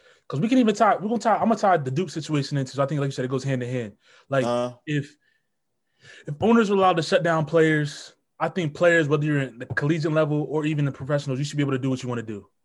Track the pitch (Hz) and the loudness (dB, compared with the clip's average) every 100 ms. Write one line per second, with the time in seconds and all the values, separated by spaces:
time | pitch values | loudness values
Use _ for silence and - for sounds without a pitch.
0 | _ _ _ 139 214 262 226 214 220 175 | _ _ _ -4 2 4 4 4 2 2
1 | 196 233 233 196 190 226 208 175 131 131 | 0 -2 0 2 2 2 2 2 0 -4
2 | 185 165 147 151 135 143 131 131 135 147 | -4 -6 -4 -4 -2 -4 -4 -2 -2 -2
3 | 139 135 127 131 135 131 123 127 110 - | -4 -4 -4 -4 -4 -4 -4 -6 -8 -12
4 | _ - _ 139 120 120 123 123 - 147 | _ -20 _ -2 0 0 -4 -8 -6 -4
5 | 139 _ _ _ _ _ _ _ _ _ | -4 _ _ _ _ _ _ _ _ _
6 | - - - 147 214 233 208 202 190 165 | -20 -20 -14 -4 2 4 4 4 4 2
7 | 156 185 170 160 151 165 160 156 147 - | 2 0 2 0 2 4 4 4 0 -6
8 | - _ _ _ 165 190 160 147 175 170 | -18 _ _ _ -4 -2 -4 2 4 4
9 | 151 147 151 147 131 113 123 - 147 170 | 4 0 0 0 -2 -6 -8 -4 0 0
10 | 156 156 156 151 151 151 151 156 143 131 | 0 0 2 0 -2 -2 -2 0 -2 -4
11 | 135 147 143 127 147 147 139 135 135 131 | -4 -4 -2 -4 -4 -2 -2 0 -2 -4
12 | 131 120 113 104 95 _ | -4 -6 -6 -12 -14 _